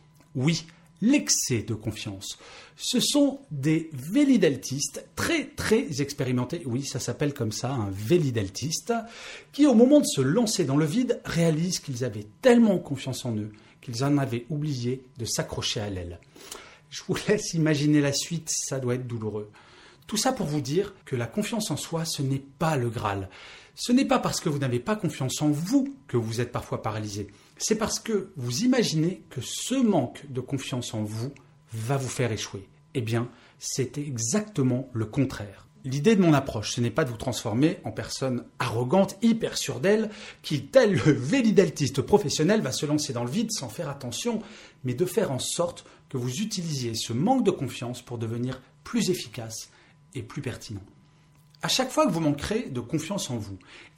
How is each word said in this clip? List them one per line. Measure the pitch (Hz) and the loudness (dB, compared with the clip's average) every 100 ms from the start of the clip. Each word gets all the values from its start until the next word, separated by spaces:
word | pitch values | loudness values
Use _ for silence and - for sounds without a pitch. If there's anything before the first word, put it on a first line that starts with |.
| _ _ _ | _ _ _
Oui, | 135 139 165 - - _ _ | -2 0 0 -4 -18 _ _
l'excès | 214 285 - - - 117 | 2 2 2 -2 0 -2
de | 113 | -2
confiance. | 107 110 104 107 95 - - - - - - | -4 -4 -6 -8 -10 -12 -16 -18 -20 -20 -12
Ce | - 247 | -2 0
sont | 214 294 285 269 - | 2 4 4 2 -8
des | 147 143 160 160 | -2 0 0 0
vélideltistes | 131 143 240 285 240 175 127 - 131 - - - | -10 -2 4 6 6 6 2 -4 -4 -4 -8 -12
très, | - 202 330 | -6 0 0
très | 254 - - 220 - 135 | -2 -6 2 2 2 -2
expérimentés. | 139 - 127 123 123 170 135 | -4 -2 0 0 0 -4 -4
Oui, | 120 | -4
ça | 135 131 | -4 -6
s'appelle | - 117 147 | -6 -2 -2
comme | - 110 | -2 -4
ça, | - 123 | -2 -4
un | 135 101 | -2 -4
vélideltiste, | 98 107 175 143 113 95 - 143 160 - 233 220 - - - - | -4 2 2 4 0 -4 -4 -6 -6 -4 -4 -4 -14 -16 -16 -14
qui, | - 294 | 4 6
au | |
moment | 220 254 294 | 8 10 8
de | - | 6
se | - | 2
lancer | 131 185 233 - | 2 4 2 2
dans | 147 139 | 2 2
le | 156 | 2
vide, | 202 233 233 | 2 0 -2
réalisent | - 165 165 156 180 - | -2 2 2 2 0 -4
qu'ils | - 120 | -6 -4
avaient | 127 104 104 - | -4 -6 -10 2
tellement | 262 240 226 180 | 8 8 8 6
confiance | - 135 - 123 | 0 -6 -6 -6
en | 123 107 | -4 -4
eux | 107 104 - _ | -4 -10 -20 _
qu'ils | - 113 | -10 -2
en | 139 143 | 2 2
avaient | 127 117 - | 2 -2 -4
oublié | 147 151 127 120 131 - - | -4 -2 -2 -2 -4 -8 -10
de | |
s'accrocher | 113 - 156 - - 123 | -4 -4 -4 -4 -4 -2
à | 104 | -4
l'aile. | 92 87 85 - - - - - - _ | -6 -8 -12 -18 -20 -18 -18 -18 -20 _
Je | - - | -14 -4
vous | 175 - | -4 0
laisse | 208 - | 0 0
imaginer | 165 156 147 147 151 | 0 2 4 4 4
la | 143 | 4
suite, | 139 - 165 - | 0 -4 -6 -4
ça | - - 135 | -6 -4 -4
doit | 123 123 | -2 -2
être | 127 | -4
douloureux. | 117 107 104 104 - - - - - - | -6 -4 -6 -8 -14 -20 -20 -20 -20 -6
Tout | 214 | 0
ça | 262 | 0
pour | 262 160 | 0 0
vous | 147 | -2
dire | 127 160 202 - | 0 0 0 -6
que | - 123 | -6 -4
la | 117 | -2
confiance | - 208 226 - | -2 -2 -2 -2
en | 151 | -4
soi, | - 165 | -4 -4
ce | 160 - | -4 -2
n'est | 135 135 - - | -2 -2 -4 -2
pas | 160 147 | 0 2
le | 120 | 0
Graal. | 110 104 98 98 - - - - | -2 -2 -4 -6 -12 -20 -20 -20
Ce | - - | -10 2
n'est | 247 | 4
pas | 226 247 | 4 2
parce | 180 - | 2 -2
que | 175 | -2
vous | 143 | 0
n'avez | 131 120 | 0 0
pas | 160 | 0
confiance | 214 165 - 131 - | -2 -2 -2 -4 0
en | 151 | 0
vous | 147 180 277 269 - - | 0 2 2 2 -4 -2
que | 120 | -2
vous | 110 113 | 0 -2
êtes | 120 | -2
parfois | 120 - 127 | -4 -6 -6
paralysé. | 113 107 104 98 101 - - - | -4 -4 -6 -6 -10 -12 -20 -8
C'est | - | -2
parce | 220 214 - | 0 0 -4
que | - 214 185 - | -2 -2 -2 -6
vous | 123 123 | -6 0
imaginez | 247 254 175 156 160 185 - | 2 4 2 2 0 -2 -8
que | - | -10
ce | - - - | -8 -8 -4
manque | 269 233 175 120 - - | 2 4 4 0 -6 -8
de | 127 | -8
confiance | - 135 - 123 120 | -4 -6 -4 -6 -4
en | 113 | -4
vous | 107 110 131 - - _ _ | -4 -4 -6 -8 -20 _ _
va | 113 110 139 | -8 -2 -2
vous | 127 | -2
faire | - 123 | -2 -2
échouer. | 107 - 101 95 _ _ | -2 -6 -10 -14 _ _
Eh | 127 | -6
bien, | 110 117 120 - - _ | -2 -2 -2 -8 -20 _
c'est | - - 123 147 | -8 -4 -4 -4
exactement | 147 120 110 208 214 - 127 127 139 | -6 -4 -2 -2 -2 0 0 0 -2
le | 110 107 | -6 -4
contraire. | 147 131 - 101 98 - - | 0 -2 -2 -12 -14 -20 -14
L'idée | 131 135 160 | -6 2 4
de | 220 | 6
mon | 175 | 8
approche, | 143 - 113 101 | 6 4 -4 -4
ce | - | -2
n'est | 120 | 0
pas | 135 | 0
de | 143 | -2
vous | 113 | -2
transformer | 131 117 117 110 156 190 | -4 -4 -2 2 2 2
en | 120 | -6
personne | 110 107 - 135 120 - _ | -8 -8 -4 -4 -4 -6 _
arrogante, | 120 110 123 185 196 - | -4 -2 2 4 2 2
hyper | 233 220 135 - | 2 2 0 -4
sûre | - 117 | -6 -2
d'elle, | 170 214 214 - - - | 2 2 0 -6 -16 -16
qui, | - 147 - | -6 -6 4
tel | 269 226 | 6 6
le | 165 147 | 6 4
vélideltiste | 123 127 269 226 190 175 - 135 - | 4 2 2 6 6 4 2 -2 0
professionnel, | - 202 147 - 160 220 | 4 4 4 0 2 2
va | 139 | 0
se | - 143 | -4 -2
lancer | 151 - | -2 -2
dans | 120 | -4
le | 120 | -4
vide | 175 226 | -2 -2
sans | - 123 | -4 -8
faire | - 151 | -8 -8
attention, | 135 123 - 240 220 - - - - | -8 -8 -6 -4 -4 -6 -16 -20 -10
mais | 127 | -6
de | 120 | -2
faire | 180 - 165 | 0 2 0
en | 127 | -2
sorte | - - 175 - - - _ | -4 -2 -2 -4 -18 -20 _
que | 131 | -6
vous | 123 131 | -4 -4
utilisiez | 220 185 170 143 117 | -4 -4 -4 -4 -4
ce | 113 - | -4 -4
manque | 117 190 269 | 0 2 4
de | 202 | 2
confiance | - 127 - 117 123 | 0 -4 -6 -8 -8
pour | - 120 | -10 -8
devenir | 113 117 127 127 - _ | -6 -4 -6 -6 -14 _
plus | - 240 180 | -6 -2 0
efficace | 180 - - 113 107 - - _ _ _ - | 0 -4 -12 -12 -12 -14 -20 _ _ _ -12
et | |
plus | 107 - | -10 -8
pertinent. | 135 101 - 101 - - _ _ _ _ _ _ | -8 -8 -10 -12 -14 -20 _ _ _ _ _ _
À | 160 | -2
chaque | - 254 | 0 0
fois | - 302 | 2 2
que | |
vous | 165 | 4
manquerez | 156 143 - 220 254 | 2 0 0 -2 -2
de | 127 | -6
confiance | 117 160 - 196 - | -4 -4 -2 -6 -4
en | 120 | -6
vous, | 98 95 - - - | -6 -12 -16 -20 -20